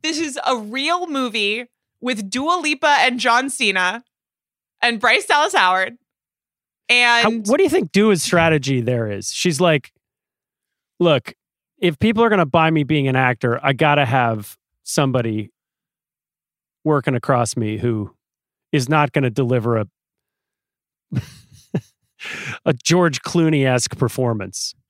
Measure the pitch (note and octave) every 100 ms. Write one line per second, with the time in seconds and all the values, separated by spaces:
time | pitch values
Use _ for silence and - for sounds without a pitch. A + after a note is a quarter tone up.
0 | D#4 D#4 D#4+ C4 - B3 G#3 B3+ D4 F4+
1 | F4 C#4 B3 A3 G3+ G#3+ A#3+ _ _ _
2 | B3 A3+ G3 A#3+ D4 F4+ D4+ D4 D#4 C#4+
3 | B3+ B3 B3+ A#3+ C4+ - A3 F#3+ F#3 A3+
4 | _ _ _ _ _ _ _ _ A#3+ A#3
5 | A#3 B3+ - D4 D#4 D#4 F#3 F#3 F#3 A#3+
6 | _ _ _ _ _ _ _ _ - A#3+
7 | A#3+ A#3+ A3+ A3+ G3+ C#4 F#4 D4+ F3 F#3+
8 | G#3+ F#3 - F3 E3 D#3 C3 C3 A#2 B2
9 | A2 G2+ - - F3 C#3+ F3 D3+ - _
10 | _ _ _ _ _ _ _ _ _ _
11 | F3 C#3 - - _ _ _ _ F3 D3+
12 | G#3+ A3 A#3 G3+ D#3 E3+ D#3+ D#3+ C#3 D#3
13 | C3+ C3 B2+ B2 B2 A#2 C#3+ C3 D#3 D3
14 | C3 C3 A#2 A2+ G#2 - _ _ - -
15 | C3+ B2+ A2+ G#2+ G#2 _ _ _ _ _
16 | _ _ _ _ _ _ _ _ D#3 D3
17 | C#3 B2 - B2+ A#2 - A2 A2 A#2+ A2
18 | G2+ _ _ _ _ _ _ D3+ B2 D3+
19 | D3 D3 C3 A2+ B2 B2+ A2+ A2+ G#2 _
20 | _ _ _ _ _ _ _ _ _ _
21 | _ - - - _ - _ - - _
22 | _ _ - - - - - C3 - F3
23 | E3+ C3 - F3 D#3+ D3+ C3+ B2+ - -
24 | A#2+ - B2 A2 F#2+ - - -